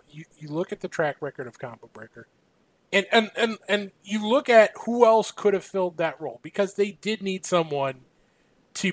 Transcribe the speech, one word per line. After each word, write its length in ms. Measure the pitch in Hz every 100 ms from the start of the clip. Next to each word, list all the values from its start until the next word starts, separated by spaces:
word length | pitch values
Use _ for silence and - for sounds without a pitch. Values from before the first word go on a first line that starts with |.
| _
you, 160 | 151 160 -
you 100 | 151
look 240 | 156 190
at 80 | 202
the 80 | 185
track 280 | - 151 135
record 260 | 143 - 123
of 120 | -
Combo 320 | 123 117 117
Breaker, 360 | 104 110 - - _ _ _ _ _ -
and, 140 | 196 196
and, 200 | 226 214 -
and, 220 | 226 214 -
and 220 | 208 196 _
you 240 | 190 214 214
look 220 | 269 277
at 240 | 226 208 -
who 200 | - 240
else 260 | 226 226 -
could 240 | - 208
have 100 | 196
filled 320 | - 190 180 165
that 240 | 160 -
role, 200 | 147 117
because 320 | 165 - 190
they 180 | 202 208
did 300 | 165 202 220
need 220 | 196 190
someone 580 | - 180 160 143 135 131 _ _ _ _ _ _ _ -
to 140 | 190